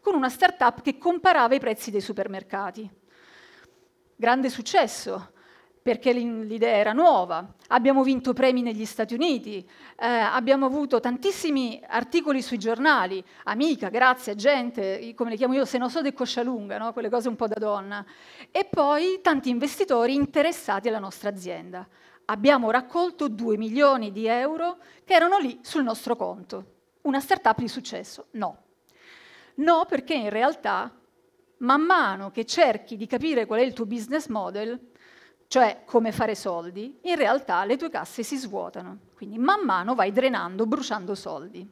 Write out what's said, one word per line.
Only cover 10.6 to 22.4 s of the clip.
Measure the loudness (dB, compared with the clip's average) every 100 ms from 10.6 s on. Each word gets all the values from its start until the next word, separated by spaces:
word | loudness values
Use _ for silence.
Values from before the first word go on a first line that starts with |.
| 2
avuto | 0 0 0
tantissimi | 0 -2 -4 -2 -2 -2 -2 -8 -6
articoli | -4 0 -2 0 -2
sui | -2 -4
giornali, | -2 0 4 4 2 -4 -10 -12
Amica, | -6 0 0 0 -2
Grazia, | 4 4 4 -2
Gente, | 0 2 2 0 -4
i-, | -4 -4 -8
come | -6 -6
le | -2
chiamo | 0
io, | 0
Se | 0 -2
no | -2
so | -2
de | -4
coscia | -4 -6 -2
lunga, | -4 -4 -6 -8
no? | -8
Quelle | -6 -2
cose | -2 -2
un | -4
po' | -4
da | -2
donna. | -2 -4 -6 -12 -14 -20 -20 -20 -6
E | -4 -2
poi | 2 2 4 2 2
tanti | 2 2 0
investitori | -2 -2 -2 0 2 4
interessati | 2 0 2 2 0 -4 -2 -2
alla | -4
nostra | -6 -8 -8
azienda. | -8 -10 -12 -12 -16 -16 _ -20 _ -8
Abbiamo | 0